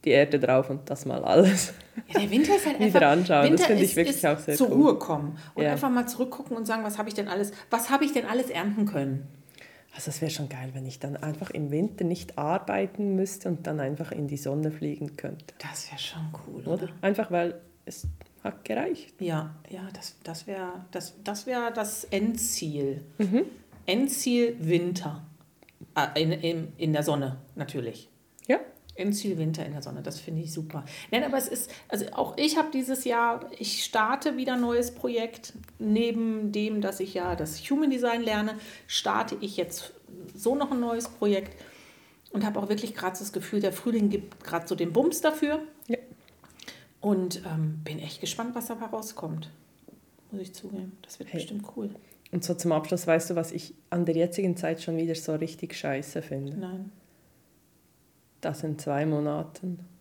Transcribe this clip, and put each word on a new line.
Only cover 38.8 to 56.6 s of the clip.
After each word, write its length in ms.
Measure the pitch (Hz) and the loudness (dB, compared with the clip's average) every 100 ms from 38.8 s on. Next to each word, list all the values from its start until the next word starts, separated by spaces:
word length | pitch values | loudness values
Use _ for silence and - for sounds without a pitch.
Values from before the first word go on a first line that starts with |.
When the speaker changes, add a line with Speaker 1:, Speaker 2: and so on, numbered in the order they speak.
| - | -6
Speaker 2:
starte 500 | - 208 202 - - | -2 0 0 0 -4
ich 140 | 196 202 | -6 -4
jetzt 360 | 175 - - - - - 175 - | -4 -4 -12 -18 -20 -18 -16 -2
so 200 | 226 277 | 0 2
noch 160 | 285 | 0
ein 100 | 262 | 0
neues 260 | 240 233 240 | 0 -2 -4
Projekt 460 | - 208 196 196 - - - - - - _ - | 0 2 2 0 -14 -20 -20 -20 -20 -20 _ -6
und 140 | 208 214 | -2 0
habe 140 | 208 | 0
auch 100 | 202 | 0
wirklich 240 | 208 233 | -2 -2
grad 260 | - 180 190 | -4 -4 -4
das 120 | 202 | -6
Gefühl, 280 | 185 - 208 | -6 -2 0
der 100 | 196 | 0
Frühling 360 | 185 247 226 202 | 0 0 2 2
gibt 340 | 196 - - | 2 -6 -16
grad 240 | - 170 170 | -4 -4 -2
so 80 | 175 | -2
den 160 | 170 | 2
Bums 280 | 170 302 320 | 4 4 4
dafür. 380 | 311 311 294 302 311 - - | 0 2 0 -2 -6 -16 -6
Speaker 1:
Ja. 100 | 233 - - - _ - - - - - _ | -6 -6 -20 -20 _ -20 -20 -18 -18 -20 _
Speaker 2:
Und, 420 | 202 190 180 175 180 | 0 2 0 -4 -4
ähm, 340 | 160 156 156 | -2 -2 -2
bin 140 | - 151 | -8 -8
echt 240 | 156 - | -10 -8
gespannt, 320 | - - 233 | -8 -6 -6
was 140 | 240 - | -6 -8
dabei 180 | 226 226 | -8 -6
rauskommt, 600 | 220 220 - 160 160 156 - _ _ - - _ _ _ | -8 -8 -10 -8 -8 -8 -16 _ _ -20 -20 _ _ _
muss 100 | 196 | -12
ich 120 | 185 | -12
zugeben. 380 | - 190 196 185 - | -14 -12 -10 -10 -14
Das 160 | - - | -20 -18
wird 140 | - | -10
Speaker 1:
Hey. 80 | 170 | -8
Speaker 2:
bestimmt 260 | - 208 208 - | -8 -10 -10 -8
cool. 140 | 208 - - - - | -8 -10 -20 -20 -6
Speaker 1:
Und 120 | 180 | -6
so 100 | - | -2
zum 180 | 175 175 | -2 2
Abschluss, 360 | 160 156 175 170 | 2 2 -2 2
weißt 240 | 165 165 | 2 2
du, 40 | 170 | -4
was 160 | 165 | -4
ich 220 | 170 - - _ | -8 -12 -20 _
an 160 | 175 170 | -2 2
der 100 | 165 | 2
jetzigen 400 | 175 175 190 175 | 2 2 0 0
Zeit 260 | 165 160 | -2 -4
schon 140 | - 165 | -2 -2
wieder 180 | 165 160 | -2 -2
so 180 | - 156 | -2 -4
richtig 400 | 165 165 170 - | -4 -6 -12 -6
scheiße 460 | 151 139 143 - | -4 -4 -4 -8
finde? 360 | 156 135 139 | -6 -6 -6
Speaker 2:
Nein. 340 | 151 | -6